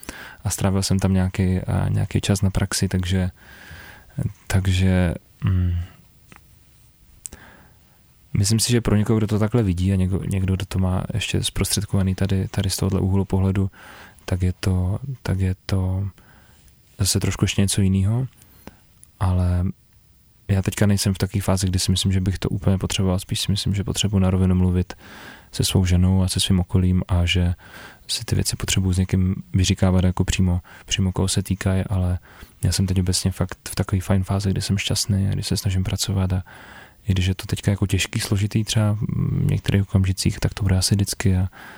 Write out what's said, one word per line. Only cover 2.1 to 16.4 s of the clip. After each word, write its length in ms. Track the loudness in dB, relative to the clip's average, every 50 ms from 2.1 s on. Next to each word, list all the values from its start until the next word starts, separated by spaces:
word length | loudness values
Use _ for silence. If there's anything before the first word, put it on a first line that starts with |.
| -2 -2
čas 200 | 0 0 0 2
na 80 | 0 0
praxi, 380 | 0 0 -2 -2 -2 -2 -2 0
takže, 420 | 0 -2 -2 0 0 0 0 -2 -4 -10 -20 -20 -20 -20 -20 -20 -20 -20 -20 -20 -20 -20 -20 -14 -8 -6 -6 -6 -6 _ _ -4
takže, 680 | -4 -2 0 0 0 2 2 2 4 2 2 0 -2 -4 _ _ _ -4 -2
mm, 300 | 0 0 2 2 0 0 -2 -6 -8 -14 -20 -20 _ _ _ _ -20 -20 -20 _ _ -20 _ _ _ _ _ _ _ _ _ _ _ -20 -20 -20 -20 -20 -20 -20 -20 -20 -20 -20 -20 _ _ _ _ _ _ _ _ _ _ _ _ -2
myslím 260 | -2 0 2 0 0
si, 120 | 0 2
že 100 | 0 0
pro 140 | 2 2 2
někoho, 220 | 2 2 2 2 2
kdo 100 | 2 0
to 120 | 0 0
takhle 240 | 0 2 2 2 2
vidí 300 | 2 0 2 2 2 2
a 20 |
někdo, 280 | 2 2 0 0 -2 -2
někdo, 300 | -2 -2 -2 0 0 0
kdo 100 | -2 -2
to 140 | -4 -2 -2
má 240 | 0 0 0 -2 -2 -4 -4
ještě 300 | -6 -4 -2 -2 -2 -2
zprostředkovaný 720 | -2 -2 -2 -2 -2 -2 -4 -2 -2 0 0 2 0 0
tady, 320 | 0 0 0 0 -2 -2 -2
tady 220 | -2 -2 -2 -2
z 60 | -2
tohohle 240 | -2 -2 0 0 0
úhlu 260 | 0 2 0 0 0
pohledu, 460 | 0 0 0 2 2 2 0 -2 -2 -4 -10 -20 -20 -20 -20 -20 -20 -20 -16 -8
tak 160 | -6 -4 -2
je 120 | 0 -2 -2 -2
to, 400 | -2 0 0 2 0 0 -2 -4 -6 -8 -10 -8 -4
tak 160 | -4 -2 0
je 160 | 0 -2 -2 _ _
to 420 | -2 -2 0 0 0 -2 -2 -4 -6 -8 -12 -20 -20 -20 -20